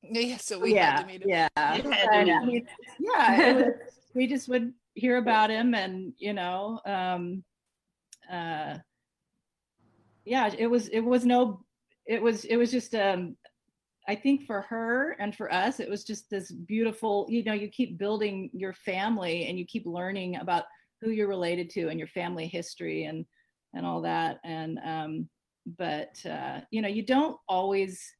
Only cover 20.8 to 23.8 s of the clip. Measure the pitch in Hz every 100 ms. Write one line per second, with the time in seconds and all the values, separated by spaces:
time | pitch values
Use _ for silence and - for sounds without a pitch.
20.8 | _ _ 220 220 208 190 175 175 175 -
21.8 | 165 160 160 - 175 175 165 175 170 -
22.8 | 170 160 156 160 165 _ _ _ _ 180